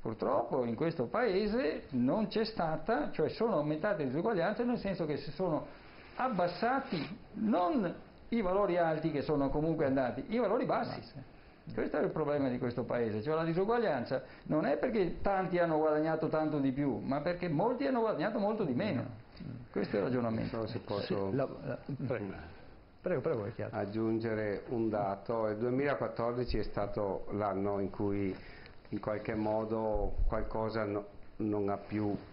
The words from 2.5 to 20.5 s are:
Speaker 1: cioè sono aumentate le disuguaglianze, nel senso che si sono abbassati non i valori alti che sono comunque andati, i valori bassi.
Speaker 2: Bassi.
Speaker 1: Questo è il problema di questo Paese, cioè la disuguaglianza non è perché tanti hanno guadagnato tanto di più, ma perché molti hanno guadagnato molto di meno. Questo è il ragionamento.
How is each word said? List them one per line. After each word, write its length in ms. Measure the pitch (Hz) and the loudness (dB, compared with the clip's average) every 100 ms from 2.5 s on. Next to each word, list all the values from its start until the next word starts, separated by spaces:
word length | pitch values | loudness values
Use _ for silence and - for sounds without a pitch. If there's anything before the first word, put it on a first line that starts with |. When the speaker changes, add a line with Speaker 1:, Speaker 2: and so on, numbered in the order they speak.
| - 170 156 - 247 269 | 0 0 0 0 0 0
Speaker 1:
cioè 160 | - 156 | 2 0
sono 240 | - 226 | 2 2
aumentate 480 | 180 147 151 214 175 | 2 2 0 0 0
le 80 | 139 | 0
disuguaglianze, 540 | 135 214 208 170 214 | 0 2 2 2 2
nel 140 | 240 233 | 0 0
senso 280 | 196 190 160 | -2 -2 -2
che 100 | 143 | -2
si 140 | 151 | -4
sono 360 | - 185 147 - - - - - - | -2 0 0 -4 -14 -20 -20 -18 -4
abbassati 1000 | 254 196 175 - 226 269 262 175 135 - - | -2 2 0 2 0 0 0 -4 -4 -8 -12
non 600 | - 214 302 349 302 180 - - - - | -2 2 4 4 4 2 -4 -14 -18 -4
i 120 | 233 | 0
valori 380 | 185 190 202 175 | 2 2 4 4
alti 320 | 165 156 160 | 4 2 0
che 120 | 147 | 0
sono 260 | 131 147 139 | 2 2 2
comunque 380 | 147 156 156 143 | 2 2 2 2
andati, 380 | 135 123 120 - | 4 2 -2 -2
i 100 | 226 | 0
valori 260 | 220 240 | 2 2
bassi. 340 | 190 202 247 - | 2 0 0 -6
Speaker 2:
Bassi. 320 | - 131 - - - - - | -10 -14 -16 -18 -20 -18 -8
Speaker 1:
Questo 240 | 113 - 151 | -4 -2 0
è 60 | |
il 80 | 165 | 0
problema 380 | - 147 147 135 | 0 0 2 2
di 100 | 123 | 0
questo 240 | 123 117 | 0 -2
Paese, 400 | 113 120 113 104 | 0 0 2 0
cioè 140 | 117 156 | 0 0
la 80 | |
disuguaglianza 760 | 165 165 196 240 214 139 113 135 - - | 2 2 2 2 2 0 0 -4 -4 -16
non 220 | - 156 185 | -2 0 2
è 100 | 294 | 2
perché 440 | - 220 175 - | 2 2 0 2
tanti 380 | 208 196 185 180 | 2 2 2 2
hanno 200 | 170 156 | 4 4
guadagnato 500 | 156 151 156 160 156 | 4 4 2 2 2
tanto 300 | 156 156 147 | 2 2 2
di 140 | 135 | 2
più, 260 | 131 143 107 | 2 0 0
ma 220 | 127 139 | 0 0
perché 280 | 151 175 175 | 0 -2 0
molti 380 | 147 214 254 277 | 2 2 2 0
hanno 140 | 254 | 2
guadagnato 400 | 220 147 185 226 | 2 2 0 0
molto 240 | 202 220 | 0 0
di 100 | 180 | 0
meno. 460 | 123 208 131 - - - - - - - | 0 0 -2 -4 -10 -16 -14 -12 -10 -6
Questo 260 | - - 202 | -4 0 0
è 20 | |
il 60 | 170 | 2
ragionamento. 500 | 127 117 113 110 | 2 0 0 -2